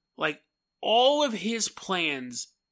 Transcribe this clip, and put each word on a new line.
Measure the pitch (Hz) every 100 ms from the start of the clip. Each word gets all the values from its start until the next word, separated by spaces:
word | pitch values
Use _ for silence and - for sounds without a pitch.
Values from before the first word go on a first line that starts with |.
| _
Like, | - 156 151 _ _ _ _
all | 202 226 262 294
of | 285
his | 208 202 233 -
plans | - - 185 160 139 127 120 - _ _